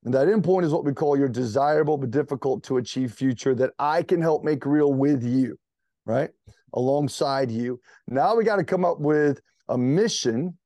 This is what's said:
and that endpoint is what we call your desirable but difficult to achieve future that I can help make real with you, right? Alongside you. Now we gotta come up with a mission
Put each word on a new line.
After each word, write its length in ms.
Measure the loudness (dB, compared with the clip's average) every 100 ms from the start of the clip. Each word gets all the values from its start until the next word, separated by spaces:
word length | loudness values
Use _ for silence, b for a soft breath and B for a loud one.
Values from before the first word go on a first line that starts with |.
| -2
and 80 |
that 120 | 2 2
endpoint 380 | 2 2 2
is 80 | 2
what 140 | 0 -2
we 80 |
call 240 | -2 0 2
your 100 | 0
desirable 680 | -2 -2 0 2 2 0 -2
but 120 | -2
difficult 520 | -2 -2 -4 -2 -4
to 160 | -2 -4
achieve 340 | -2 -6 -6
future 420 | -2 -2 0 -2
that 200 | 0 0 -2
I 240 | -2 -2
can 200 | 0 0
help 200 | 2 0
make 220 | 0 -2
real 300 | 0 2 2
with 280 | 2 2 2
you, 360 | 0 0 0 -4 _ _ _ _ -4
right? 240 | -2 -2 _ -20 b b
Alongside 760 | -4 0 0 -2 -2 -2 -2 -2
you. 280 | -4 -6 -8 b b -6
Now 300 | 0 2 2
we 80 |
gotta 200 | 2 0
come 220 | 0 0 0
up 140 | 0
with 380 | 0 2 2 0 _ _ -6
a 80 | -2
mission 800 | 2 2 0 0 -2 -2 -4 -8